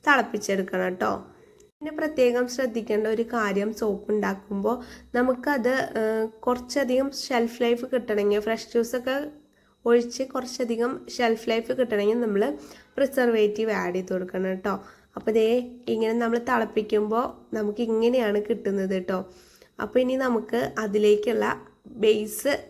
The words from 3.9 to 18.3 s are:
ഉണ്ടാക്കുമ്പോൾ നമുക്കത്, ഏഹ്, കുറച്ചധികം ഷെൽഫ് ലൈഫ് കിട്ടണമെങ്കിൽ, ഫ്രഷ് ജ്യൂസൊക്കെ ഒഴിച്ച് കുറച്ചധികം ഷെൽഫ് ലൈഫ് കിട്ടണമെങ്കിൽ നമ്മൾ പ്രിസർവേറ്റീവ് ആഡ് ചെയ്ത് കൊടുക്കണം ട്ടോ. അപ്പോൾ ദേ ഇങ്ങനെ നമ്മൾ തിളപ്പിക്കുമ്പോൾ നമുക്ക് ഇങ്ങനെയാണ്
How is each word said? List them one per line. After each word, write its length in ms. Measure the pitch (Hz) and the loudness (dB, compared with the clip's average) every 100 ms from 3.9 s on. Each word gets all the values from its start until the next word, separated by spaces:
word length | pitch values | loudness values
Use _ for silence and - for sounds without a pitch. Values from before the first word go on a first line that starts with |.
| 190 - | -2 -2
ഉണ്ടാക്കുമ്പോൾ 640 | 214 196 190 - 196 202 247 - - - 240 | 0 0 -4 -6 -2 -2 -2 -6 -18 -6 0
നമുക്കത്, 560 | 254 254 254 285 233 262 - - | 0 0 0 0 2 0 -2 -2
ഏഹ്, 260 | 220 220 220 - - | -2 0 -2 -4 -4
കുറച്ചധികം 640 | 247 247 285 262 254 277 269 | -2 -2 -2 0 0 0 -4
ഷെൽഫ് 360 | - 247 233 - | -2 0 0 0
ലൈഫ് 220 | 233 240 247 | 0 0 0
കിട്ടണമെങ്കിൽ, 480 | 254 - 208 202 202 208 | -4 0 0 2 2 0
ഫ്രഷ് 220 | 226 - | -4 -2
ജ്യൂസൊക്കെ 420 | 233 233 254 247 269 294 - _ _ _ _ - | 0 0 -2 -2 -4 -4 -12 _ _ _ _ 4
ഒഴിച്ച് 340 | 240 240 240 262 | 4 4 -6 -6
കുറച്ചധികം 600 | 262 247 - 247 226 240 269 - - | -6 -8 -6 -4 -2 -2 -4 -10 -2
ഷെൽഫ് 320 | 240 226 226 | 0 0 0
ലൈഫ് 200 | 226 233 262 | -2 -2 -2
കിട്ടണമെങ്കിൽ 400 | 240 214 208 233 233 | 0 2 2 2 0
നമ്മൾ 180 | 196 233 302 - - - - | 0 0 -2 -12 -20 -12 -2
പ്രിസർവേറ്റീവ് 760 | 277 269 240 226 214 208 220 202 | 0 2 2 4 2 2 -2 0
ആഡ് 140 | 180 180 | -2 -4
ചെയ്ത് 120 | 185 185 | -2 -4
കൊടുക്കണം 420 | 185 185 190 190 | -4 -4 -4 -2
ട്ടോ. 100 | 202 190 - - _ - | -4 -4 -8 -20 _ -8
അപ്പോൾ 140 | - 220 | 0 2
ദേ 100 | 220 247 247 - - | 4 2 -2 -10 -4
ഇങ്ങനെ 220 | 220 220 233 | -2 0 0
നമ്മൾ 160 | 233 233 233 | 2 0 0
തിളപ്പിക്കുമ്പോൾ 760 | 247 220 220 214 214 208 220 269 - - 220 | 0 0 -2 0 0 2 0 -2 -6 -8 -4
നമുക്ക് 240 | 208 208 233 | -4 -2 0
ഇങ്ങനെയാണ് 500 | 220 233 254 220 | 2 2 2 2